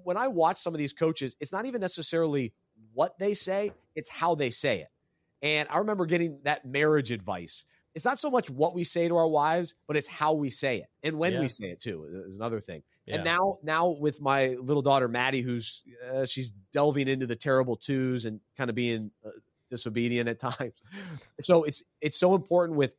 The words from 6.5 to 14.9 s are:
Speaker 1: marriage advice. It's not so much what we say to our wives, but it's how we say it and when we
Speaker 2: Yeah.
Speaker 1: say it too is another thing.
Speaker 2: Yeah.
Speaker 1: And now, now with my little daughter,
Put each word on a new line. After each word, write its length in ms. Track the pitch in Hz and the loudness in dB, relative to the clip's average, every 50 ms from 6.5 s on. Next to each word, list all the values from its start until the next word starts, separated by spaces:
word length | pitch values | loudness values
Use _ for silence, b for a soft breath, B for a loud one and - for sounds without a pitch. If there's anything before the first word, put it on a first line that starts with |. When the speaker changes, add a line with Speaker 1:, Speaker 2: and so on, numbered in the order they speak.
| 151 - - | -2 -2 -2
Speaker 1:
marriage 480 | 127 131 139 151 156 151 147 127 107 | -2 0 2 4 6 4 4 2 0
advice. 520 | 120 104 90 104 92 90 85 - - - - _ _ _ _ _ - | -4 -6 -4 -6 -6 -6 -6 -10 -12 -14 -14 _ _ _ _ _ -10
It's 100 | 160 - | -4 -2
not 140 | 247 277 - | -2 -2 0
so 120 | - 294 | -2 0
much 180 | 254 240 - - | 0 0 0 0
what 260 | 127 131 156 180 180 | -2 0 0 0 0
we 100 | 180 175 | -2 -4
say 240 | - - 170 170 170 | -2 0 0 2 4
to 80 | 170 | 4
our 100 | 170 165 165 | 4 4 4
wives, 460 | 156 147 143 156 165 180 175 - - _ _ | 4 4 4 4 2 0 -2 -4 -8 _ _
but 100 | - 151 | -2 -2
it's 100 | 151 147 | -2 -2
how 260 | - - - 151 156 156 | -2 -4 0 2 2 2
we 160 | 151 147 131 | 2 0 -2
say 280 | - - 143 135 120 92 | -4 -2 -2 -2 -2 -2
it 80 | - _ _ _ | -4 _ _ _
and 160 | - 156 160 151 | -4 -4 -2 0
when 160 | 165 185 185 | 0 0 2
we 80 | - | 0
Speaker 2:
Yeah. 40 | 147 120 | -2 -2
Speaker 1:
say 220 | - - 104 90 | -4 -6 -8 -10
it 100 | 85 - | -10 -8
too 440 | - 117 90 78 78 73 87 95 85 | -8 -8 -8 -8 -8 -12 -12 -12 -12
is 100 | 95 95 | -12 -10
another 240 | 101 113 117 113 104 | -6 -4 -4 -4 -4
thing. 220 | - - 85 73 - _ _ _ - | -8 -8 -14 -14 -14 _ _ _ -12
Speaker 2:
Yeah. 100 | - - | -6 -6
Speaker 1:
And 80 | - 165 | -4 0
now, 340 | 165 170 180 190 196 180 - | 0 2 2 2 0 -2 -4
now 260 | 147 156 156 165 175 180 | -4 -2 0 2 2 2
with 320 | 156 143 147 151 143 - | 0 0 0 -2 -2 0
my 280 | 147 135 139 139 131 131 127 123 | 0 2 2 4 2 2 0 -2
little 220 | 127 131 147 147 | -2 0 0 2
daughter, 260 | 131 139 | 4 4